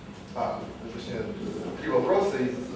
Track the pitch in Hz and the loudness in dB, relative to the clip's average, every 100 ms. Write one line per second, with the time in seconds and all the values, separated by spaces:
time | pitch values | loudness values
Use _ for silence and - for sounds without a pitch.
0 | - - - - - - - - 117 110 | -12 -12 -8 -2 0 -2 -6 -8 -8 -8
1 | 117 117 107 101 98 - - - 151 165 | -4 -4 -4 -4 -4 -4 -4 -4 2 4
2 | - 196 196 135 123 117 - | 6 6 6 4 2 0 -4